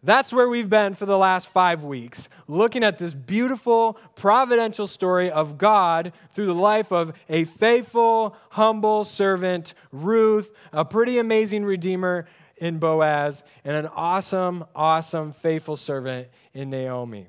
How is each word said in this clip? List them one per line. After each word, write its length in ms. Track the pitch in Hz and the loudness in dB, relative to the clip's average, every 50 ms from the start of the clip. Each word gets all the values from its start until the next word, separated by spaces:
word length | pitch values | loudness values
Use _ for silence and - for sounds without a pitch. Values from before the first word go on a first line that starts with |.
That's 300 | _ 139 208 262 262 - | _ 4 4 4 4 0
where 160 | 240 254 247 247 | 2 2 2 2
we've 220 | 240 240 233 196 | 2 -2 -2 2
been 240 | 202 214 208 196 196 | 2 2 2 2 -2
for 120 | 185 208 | -6 -2
the 120 | 196 196 190 | 0 2 4
last 320 | 190 190 185 180 175 - | 4 4 2 0 -4 -2
five 340 | _ 185 185 180 170 165 151 | _ 2 2 2 2 -2 -4
weeks, 460 | 143 139 127 117 120 - - - - _ - _ - | -10 -10 -10 -12 -14 -16 -18 -20 -20 _ -20 _ -8
looking 380 | 147 170 214 233 226 254 226 | 0 0 0 0 0 0 0
at 120 | 214 190 - | 0 0 0
this 160 | 175 175 147 | -8 -10 -10
beautiful, 880 | 139 131 120 185 214 240 254 269 220 _ 247 233 226 226 226 214 - - - _ | -12 -10 -4 -2 -2 0 -2 -4 -4 _ 0 2 2 2 0 -2 -4 -16 -20 _
providential 720 | - - 196 214 247 262 240 240 233 226 220 214 - 208 185 | -2 2 4 4 4 4 2 2 0 0 0 -4 -6 -8 -10
story 420 | - - - 180 180 180 180 180 | -6 -4 -2 0 0 2 0 0
of 280 | 156 156 156 151 147 139 | 0 -2 -2 -2 -4 0
God 560 | 185 208 214 208 185 170 165 165 170 180 165 _ _ - | 2 4 4 6 4 2 2 0 -2 -4 -10 _ _ -16
through 140 | _ - 208 | _ -4 -2
the 100 | 196 175 | -2 0
life 380 | 170 185 208 214 220 214 214 185 | 2 2 2 2 2 0 0 0
of 180 | 175 165 165 151 - _ _ | -2 -2 -2 -6 -16 _ _
a 160 | 160 165 165 | -2 -2 -2
faithful, 960 | 160 - - 214 226 240 240 240 - - 233 233 226 226 226 226 208 - - _ _ | -2 -2 0 2 4 4 4 0 -2 0 2 4 4 4 2 0 -2 -6 -12 _ _
humble 520 | - - 220 220 220 214 208 214 214 214 208 | 0 2 2 2 2 2 0 0 0 0 -2
servant, 680 | 202 - - 202 196 190 180 180 185 180 175 165 - - _ _ _ | -4 -2 -2 0 0 0 0 0 -2 -2 -2 -6 -10 -20 _ _ _
Ruth, 580 | - 135 151 185 220 226 220 220 214 214 208 214 _ _ - - | -16 -8 -4 0 2 4 4 4 4 2 0 -4 _ _ -20 -8
a 140 | - 151 160 | -4 -4 -4
pretty 340 | - - 220 233 247 247 240 | -2 0 0 0 2 2 -2
amazing 460 | 233 226 220 220 220 208 196 214 208 | 0 2 2 2 2 0 -2 -4 -2
redeemer, 600 | 202 196 185 165 185 185 185 185 180 180 175 165 _ _ _ _ _ _ _ | -2 -4 -2 -2 -4 -4 -2 -2 -2 -2 -4 -6 _ _ _ _ _ _ _
in 160 | 170 170 165 160 | -8 -6 -6 -2
Boaz, 680 | 156 165 160 160 156 151 151 147 147 147 143 139 _ _ _ _ _ | -2 0 2 2 2 2 2 0 -2 -4 -6 -8 _ _ _ _ _
and 120 | 139 147 | -6 -4
an 120 | 151 151 156 | -4 -4 -6
awesome, 760 | - - 160 170 180 196 190 - - 185 185 180 180 180 165 - _ | -8 -6 -4 -2 -2 -2 -4 -4 -4 -2 -2 -2 -4 -6 -12 -14 _
awesome, 580 | - 156 160 160 160 160 - - 165 156 151 147 | -2 0 2 2 0 0 -4 -8 -8 -8 -8 -12
faithful 440 | _ _ 165 160 160 160 - 156 143 | _ _ -2 -2 -2 -4 -8 -10 -10
servant 500 | - - 143 139 127 131 127 127 127 123 _ _ _ _ _ | -8 -8 -8 -6 -6 -8 -8 -10 -12 -16 _ _ _ _ _
in 160 | 135 135 135 | -14 -12 -10
Naomi. 580 | 135 131 131 127 127 123 123 120 113 104 95 | -8 -8 -8 -6 -8 -8 -10 -10 -12 -16 -18